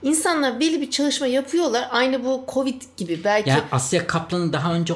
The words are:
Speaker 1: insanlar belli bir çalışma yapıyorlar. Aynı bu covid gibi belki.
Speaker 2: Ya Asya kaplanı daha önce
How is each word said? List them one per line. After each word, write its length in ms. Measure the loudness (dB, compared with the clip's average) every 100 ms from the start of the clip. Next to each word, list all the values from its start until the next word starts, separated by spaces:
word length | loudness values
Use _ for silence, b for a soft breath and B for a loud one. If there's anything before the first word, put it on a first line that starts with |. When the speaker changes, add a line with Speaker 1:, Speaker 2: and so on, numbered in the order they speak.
Speaker 1:
insanlar 580 | -2 0 2 2 0 0
belli 200 | 0 0
bir 100 | -2
çalışma 360 | -2 0 0 0
yapıyorlar. 600 | 0 0 0 2 0 0
Aynı 340 | 0 2 0
bu 200 | 0 -2 -2
covid 280 | -2 -2 -4 -8 -8
gibi 240 | -4 -2
belki. 260 | 2 2 4
Speaker 2:
Ya 140 | 2 2
Asya 340 | -2 0 0 0
kaplanı 460 | -2 -2 -2 0
daha 220 | 0 0
önce 200 | 0 0